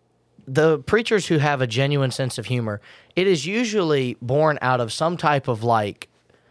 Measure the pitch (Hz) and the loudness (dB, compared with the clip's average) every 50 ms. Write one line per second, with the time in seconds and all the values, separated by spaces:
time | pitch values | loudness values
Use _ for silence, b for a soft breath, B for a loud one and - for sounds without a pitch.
0 | _ _ _ _ _ _ _ - - - 131 151 156 160 160 139 131 - 202 226 | _ _ _ _ _ _ _ -20 -16 -4 0 2 4 4 2 0 0 0 0 0
1 | 226 - 220 196 - - 170 147 139 147 143 127 127 120 107 127 135 143 147 143 | 2 0 0 0 0 0 0 2 2 0 0 0 -2 -2 0 0 0 0 0 0
2 | 135 127 - - 135 123 - - 104 - 127 123 117 107 104 104 B B B B | 0 -2 -2 -4 -4 -6 -6 -8 -6 -4 -4 -4 -2 -4 -6 -6 B B B B
3 | B B B 175 185 202 180 143 131 180 202 233 247 220 208 214 175 156 147 135 | B B B 0 2 2 2 0 0 -2 -2 -2 -2 0 0 0 0 2 2 0
4 | 131 123 117 - 123 120 135 147 156 156 147 - - 127 127 123 120 110 - - | 0 -2 -6 -6 -4 -2 0 2 2 2 2 2 0 2 2 2 0 -2 -2 -2
5 | 160 170 180 - - 151 147 135 - 127 120 104 117 120 113 110 107 101 - - | -2 -2 -2 0 0 2 2 2 0 -2 -4 -2 0 2 2 2 2 0 -4 -8
6 | - - _ _ b b b b b b | -14 -20 _ _ b b b b b b